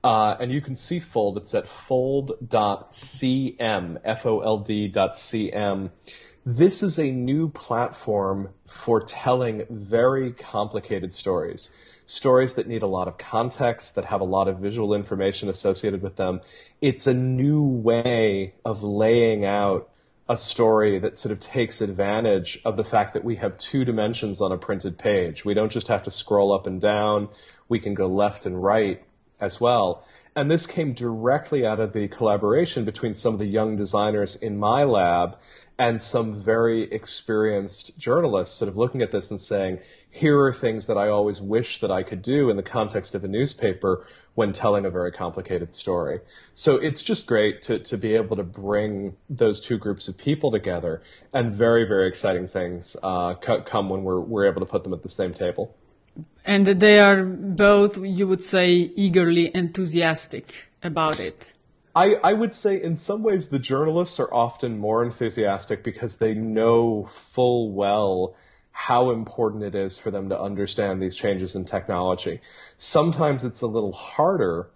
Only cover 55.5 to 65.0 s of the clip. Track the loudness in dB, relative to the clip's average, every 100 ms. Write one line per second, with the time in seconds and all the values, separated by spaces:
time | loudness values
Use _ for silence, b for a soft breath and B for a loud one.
55.5 | -4 -8 _ _ _ _ -20 -20 _ 0
56.5 | 4 6 6 10 10 10 8 2 -4 -6
57.5 | 4 8 8 6 2 -4 0 2 0 2
58.5 | 2 6 6 4 2 4 6 6 4 2
59.5 | 0 -2 -2 -2 2 2 0 -6 -12 -14
60.5 | -20 -20 _ -6 -2 0 -2 -6 -10 -20
61.5 | _ _ _ _ 4 6 6 4 4 0
62.5 | 0 0 0 -2 -4 -4 -2 2 0 0
63.5 | -4 0 0 2 2 0 -2 0 2 0
64.5 | -2 -6 -2 0 2